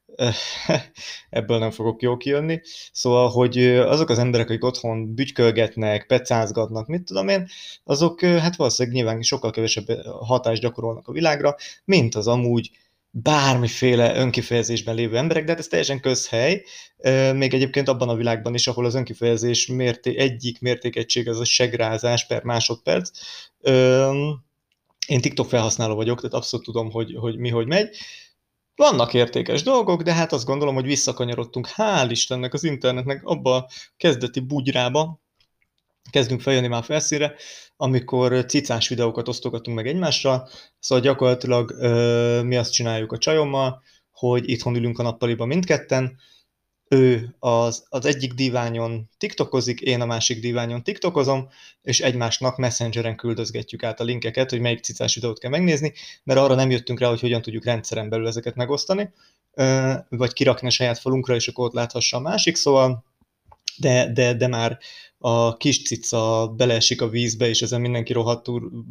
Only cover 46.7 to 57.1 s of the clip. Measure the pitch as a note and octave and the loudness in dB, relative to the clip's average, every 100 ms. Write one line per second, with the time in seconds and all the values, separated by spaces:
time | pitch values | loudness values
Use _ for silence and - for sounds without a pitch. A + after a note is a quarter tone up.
46.7 | _ _ C3+ B2+ A#2 A#2 - B2 A#2 A#2 | _ _ 6 6 4 -2 -4 0 2 2
47.7 | A#2 - C3+ C#3+ C3+ C3 B2 C3 B2 A#2+ | -2 -8 -4 -2 0 -2 -2 0 0 -2
48.7 | A#2 A#2 A2+ A2+ _ G#3 - - C3 A#2 | -4 -4 -6 -10 _ -6 -4 -2 -2 -2
49.7 | A#2+ C3+ B2 A#2 A2+ - A2+ A#2+ A#2+ A#2 | -2 -2 0 -2 -2 -2 -2 -4 -2 -4
50.7 | A#2+ G3 G#3 F3+ F3 C3 C3+ C3 - - | -6 -6 -4 -2 0 0 0 -4 -14 -20
51.7 | _ - B2 C3+ B2 A#2 - B2+ B2+ B2 | _ -4 0 0 0 -2 -2 -2 -2 -2
52.7 | - A#2 A#2 A2+ A2 A#2+ A2+ A2 A#2 - | -2 -4 -4 -4 -4 -4 -4 -6 -8 -10
53.7 | A2+ A#2 A2 A#2+ A2+ A2+ C3 C3 A#2+ A#2+ | -8 -6 -4 -4 -4 -4 -2 0 0 0
54.7 | A#2 - - B2 - A#2+ G#2+ B2 D3+ F3+ | -2 -6 -6 -6 -4 -6 -6 -4 2 2
55.7 | D3 D3+ - - - - C3 C#3 B2+ C3 | 2 -2 -6 -16 -10 2 4 6 6 4
56.7 | B2 - A#2 A#2+ | 2 0 0 0